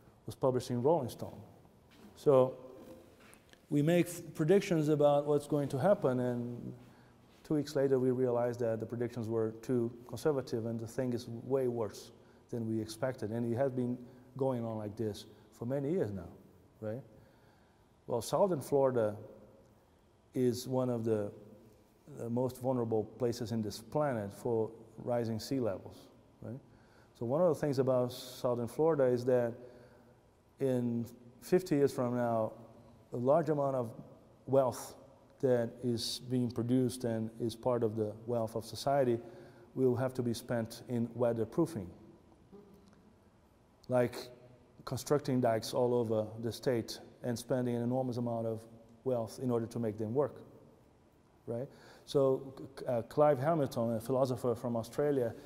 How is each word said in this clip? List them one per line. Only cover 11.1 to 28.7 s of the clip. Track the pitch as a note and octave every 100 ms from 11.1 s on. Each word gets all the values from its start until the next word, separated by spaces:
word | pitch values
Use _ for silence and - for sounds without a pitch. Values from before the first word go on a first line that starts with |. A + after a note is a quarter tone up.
is | A#2 A#2
way | A#2 B2 C3+ B2
worse | A#2 G#2 - - - - - -
than | A#2+ A2
we | A2
expected. | G#2+ - C3 B2 G#2
And | A#2 A#2+
it | A#2
has | C#3
been | B2+ B2 B2 - - - -
going | C3+ B2
on | A2+ A2
like | G#2 G2+
this | A2 G2+ - - -
for | - A#2
many | C#3+ C#3
years | F3+ A2+
now, | G2 E2+ - - - - -
right? | G#2+ A#2+ - - - - - _ _ _ _ _ -
Well, | A#2+
Southern | - D3 G3 D#3
Florida | - C#3 C3+ B2 G#2+ G#2 - - - - - _ _ _ _ _ _
is | C3 B2 A2+ C3
one | B2+ B2+
of | A#2+
the, | A2+ G#2+ G#2 - - - - - _ _ - C3+
the | A#2
most | A#2+ C3 B2+
vulnerable | B2 B2+ A#2 A2 G#2+ -
places | A#2+ A#2 A2+
in | A2+
this | G#2 -
planet | - - - A#2 G2+
for | - B2+ A2+ G#2+ - - -
rising | B2 A#2+ A2+ A2
sea | - C3+
levels, | A2 F#2 G2+ - - - - _
right? | G#2+ B2+ - - - - - -
So |
one | A#2 D3
of | F3+
the |
things | C#3+ D3+ C3+
about | C3 B2+ B2
Southern | - - - C3 A#2+
Florida | A#2